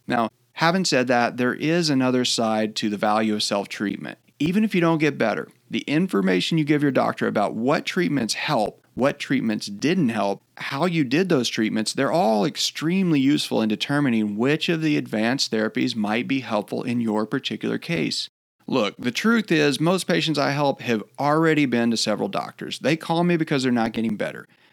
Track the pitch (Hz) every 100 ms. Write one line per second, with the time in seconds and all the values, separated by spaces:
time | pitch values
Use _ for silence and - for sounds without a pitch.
0 | - 120 113 _ _ - 165 190 175 135
1 | 123 120 117 120 123 - 151 175 156 131
2 | 127 127 123 - 113 110 107 - 110 101
3 | 107 107 110 107 - 101 95 - 101 95
4 | 67 - _ - 156 196 214 185 165 160
5 | 151 139 113 85 - _ - 113 - 151
6 | 185 98 190 92 - 160 147 147 143 127
7 | 113 - 113 107 101 110 123 165 - 185
8 | 175 139 110 - - 131 98 - _ -
9 | 135 - - 127 110 107 - 101 131 185
10 | 123 113 101 98 _ - - 135 180 165
11 | 127 147 190 143 117 - 110 107 107 -
12 | 135 156 208 214 170 - - - 156 190
13 | 180 147 135 147 - 120 110 107 - 143
14 | 139 113 104 104 131 156 - 165 156 147
15 | 127 110 113 135 - 110 107 123 127 120
16 | 104 113 127 135 113 107 101 120 123 120
17 | 113 107 110 135 - 107 113 117 - 165
18 | 135 - - _ _ _ - 127 101 -
19 | 123 - 220 233 - 160 147 127 160 185
20 | - 170 151 147 139 143 143 - 123 110
21 | - - 143 156 160 156 139 120 117 110
22 | 113 104 107 101 - - - - 127 165
23 | - 170 175 170 156 143 127 120 113 113
24 | 110 104 87 58 - _ _